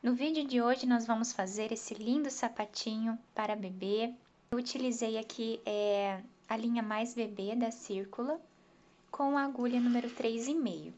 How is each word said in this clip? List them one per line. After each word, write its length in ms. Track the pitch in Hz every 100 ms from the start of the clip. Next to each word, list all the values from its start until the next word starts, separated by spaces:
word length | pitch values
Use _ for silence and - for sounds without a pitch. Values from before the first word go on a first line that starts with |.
No 100 | 240
vídeo 320 | 247 294 311 285
de 160 | 247
hoje, 240 | 233 254 254
nós 220 | 240 226
vamos 240 | 220 233
fazer 400 | - 190 208 220
esse 220 | 226 -
lindo 360 | 208 214 285 285
sapatinho 880 | 269 233 233 214 - - 220 226 226 -
para 220 | - 214 214
bebê. 580 | 190 185 190 208 233 247 - _ _
Eu 60 | 240
utilizei 600 | 247 269 254 233 226 220
aqui, 440 | 220 - 226 220 -
é, 560 | 208 208 202 196 190 214 - -
a 80 | 226
linha 260 | 233 233
Mais 300 | 214 214 233
Bebê 420 | 233 214 202 196 240
da 160 | 226
Círcula 720 | 226 - 190 196 - 254 330 - _ - - - - _
com 280 | - 277 285
a 80 | 277
agulha 340 | 247 240 247
número 300 | 240 240 240
três 400 | - 226 233 247
e 40 |
meio. 400 | 320 240 165 156